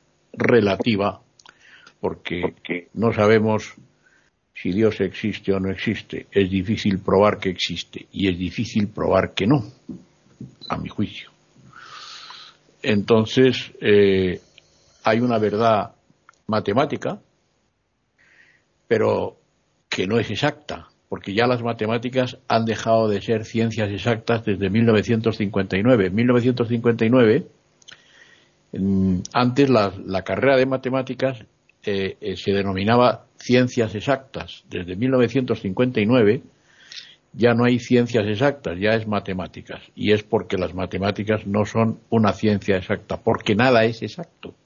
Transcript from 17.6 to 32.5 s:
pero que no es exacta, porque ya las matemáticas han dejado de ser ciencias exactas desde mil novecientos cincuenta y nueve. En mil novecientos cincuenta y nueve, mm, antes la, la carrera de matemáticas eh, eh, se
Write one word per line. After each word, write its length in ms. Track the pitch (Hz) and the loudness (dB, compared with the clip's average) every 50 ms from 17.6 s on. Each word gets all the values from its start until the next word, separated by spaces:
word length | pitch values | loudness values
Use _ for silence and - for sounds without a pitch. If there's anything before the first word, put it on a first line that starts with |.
| _ _ _ _ _ _ _ _ _ _ _ _ _ _ _ _ _ _ _ _ _ _ _ _ _ | _ _ _ _ _ _ _ _ _ _ _ _ _ _ _ _ _ _ _ _ _ _ _ _ _
pero 500 | - 117 107 107 107 104 92 95 98 - _ _ _ _ _ _ _ _ _ _ _ | -2 0 0 2 2 0 -2 -2 -6 -10 _ _ _ _ _ _ _ _ _ _ _
que 180 | - - 92 | -6 -4 -2
no 120 | 95 113 117 | 0 0 -2
es 120 | 104 - | -2 -2
exacta, 580 | 104 - 143 151 147 - _ - 80 82 87 - _ _ _ _ | -4 -2 -2 -2 -4 -6 _ -14 -14 -14 -16 -20 _ _ _ _
porque 260 | 95 92 - 101 98 | -14 -12 -10 -4 -2
ya 120 | 110 120 | 0 0
las 160 | 127 123 120 | 2 0 -2
matemáticas 760 | 117 117 113 - 110 107 117 120 120 123 123 127 127 123 - - _ - | -2 -6 -6 -4 -4 -4 -2 -4 -4 -4 -2 -2 -2 -2 -6 -10 _ -2
han 160 | 117 113 113 | 0 0 0
dejado 440 | 113 104 - - 117 113 113 113 107 | 0 -4 -2 0 2 2 2 2 2
de 140 | 101 98 | 0 -2
ser 220 | - 120 113 107 107 | -2 -2 -2 -2 -4
ciencias 460 | - - 113 113 113 110 113 107 101 | -4 -2 -2 -2 -2 -2 -2 -4 -4
exactas 540 | 101 95 - 120 113 107 - - 117 110 - | -4 -4 -2 -2 -2 -2 -2 -2 -2 -2 -2
desde 240 | 110 98 85 98 92 | -4 -2 -2 -2 0
mil 160 | 101 113 117 | 0 2 4
novecientos 540 | 117 110 104 92 113 113 113 113 113 107 - | 4 4 4 2 2 0 0 0 0 -2 -2
cincuenta 400 | 107 98 - 98 95 98 92 95 | -2 -2 -2 -4 -2 -2 -2 0
y 40 | |
nueve. 240 | 104 127 131 - 95 | 4 4 4 4 4
En 80 | 90 95 | 2 0
mil 120 | 110 120 | 0 2
novecientos 420 | 123 123 120 113 127 123 123 117 107 | 2 2 2 2 2 0 0 -2 -2
cincuenta 360 | 120 117 117 120 117 113 113 | -2 0 0 0 0 2 2
y 40 | 113 | 2
nueve, 360 | 127 131 117 107 117 170 - - _ _ _ _ _ _ _ - - - _ _ _ _ - _ _ _ _ _ _ _ _ _ | 4 6 6 6 4 2 0 -6 _ _ _ _ _ _ _ -20 -20 -20 _ _ _ _ -20 _ _ _ _ _ _ _ _ _
mm, 480 | - - 95 98 98 95 95 95 92 92 101 - | -8 -4 -2 0 0 2 2 0 0 -2 -4 -4
antes 380 | - 120 123 123 127 143 143 135 | -2 0 0 2 2 2 4 4
la, 240 | 123 110 101 95 92 95 92 | 4 4 2 0 -4 -8 -8
la 180 | 92 95 92 | -6 -6 -6
carrera 340 | - - 95 - 131 139 139 | -4 -4 -2 0 2 4 4
de 100 | 127 127 | 4 4
matemáticas 800 | 131 131 131 - 123 127 131 127 - 123 - 131 135 123 113 95 - _ _ _ _ _ _ - | 2 0 -2 -2 -2 -4 -4 -4 -6 -4 -4 -4 -4 -4 -6 -14 -20 _ _ _ _ _ _ -6
eh, 320 | 107 101 98 95 92 - - | -4 -4 -2 -4 -4 -6 -8
eh, 160 | - 98 92 | -8 -8 -8
se 160 | - - 101 | -4 -2 -2